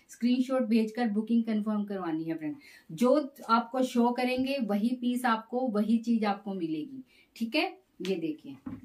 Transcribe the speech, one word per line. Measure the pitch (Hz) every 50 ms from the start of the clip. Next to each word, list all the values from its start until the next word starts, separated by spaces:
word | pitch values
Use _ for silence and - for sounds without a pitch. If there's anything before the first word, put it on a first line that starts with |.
| _ -
screenshot | - - 226 240 247 262 254 262 262 262
भेजकर | 240 208 226 220 220 214 - 240 247
booking | 220 202 214 220 220 233 233 226
confirm | 226 220 214 208 214 214 208 202
करवानी | 202 202 190 180 165 156 160 160
है | 165 160
फ्रेंड। | 156 156 151 147 - - - - - - -
जो | 165 156 233 247 277 302 285 269 - - - -
आपको | 226 233 233 - - 262 262
शो | 254 - 240 233 247
करेंगे | 247 247 247 247 254 254 262 262 277 277
वही | 226 202 202 202 208 247
piece | 254 247 240 247 247 247 254
आपको, | 247 226 220 - - 240 247
वही | 262 254 202 208 214 214 233
चीज | 226 - 233 233 214 214
आपको | 208 196 - - 202 196
मिलेगी। | 190 165 160 156 151 151 - 139 262 262 _ _ _ _ _ -
ठीक | - 226 226 -
है, | 302 349 381 - - _ _ _ - 185
ये | 180 190
देखिए | 170 165 156 151 - - 139 135 - - - - -